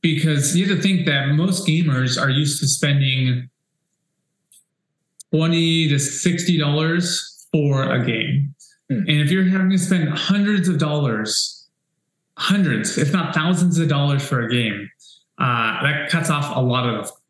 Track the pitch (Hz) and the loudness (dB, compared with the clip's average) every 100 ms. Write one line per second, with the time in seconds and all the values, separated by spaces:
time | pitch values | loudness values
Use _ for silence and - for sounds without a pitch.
0 | 165 147 156 143 - 175 196 185 196 180 | -2 0 0 0 0 0 2 0 0 0
1 | 147 139 139 151 190 180 - 160 156 127 | 0 0 2 2 2 0 0 2 2 0
2 | 127 87 139 135 147 - 139 - 147 143 | 0 0 0 0 0 0 -2 0 0 2
3 | 135 131 127 123 123 _ _ _ _ _ | 2 0 0 -2 -6 _ _ _ _ _
4 | _ _ _ _ _ - _ _ _ _ | _ _ _ _ _ -20 _ _ _ _
5 | _ _ - 156 165 165 165 165 156 139 | _ _ -4 0 2 2 2 2 2 0
6 | - - 180 175 - 160 147 147 160 175 | -2 -2 -2 0 0 0 2 0 0 0
7 | 175 - - - - 156 143 135 131 127 | -2 -4 -8 -16 -4 0 2 0 0 0
8 | 120 113 - 135 139 - - _ - 120 | 0 -2 -2 -2 -2 -6 -20 _ -6 -2
9 | 170 147 147 185 185 190 185 190 175 180 | 0 2 2 2 2 2 2 2 2 0
10 | 147 151 - 202 202 202 175 151 151 147 | 0 -2 0 0 2 2 2 0 0 0
11 | 135 107 107 - - - _ _ _ _ | 0 -2 -2 -4 -4 -10 _ _ _ _
12 | _ _ _ - - 202 160 110 - 156 | _ _ _ -6 0 2 2 0 -2 -2
13 | 143 180 156 160 170 170 175 165 151 143 | 0 0 -2 -2 0 2 2 2 2 2
14 | 143 139 - 123 113 123 113 101 101 _ | 2 0 0 -4 -2 -2 -2 -4 -10 _
15 | - - _ - 127 120 110 - 139 143 | -20 -20 _ -4 -2 0 -2 -2 -4 -4
16 | - 165 151 147 139 127 127 123 123 107 | -2 -2 -2 -2 -2 -2 0 0 -2 -4
17 | - - | -8 -14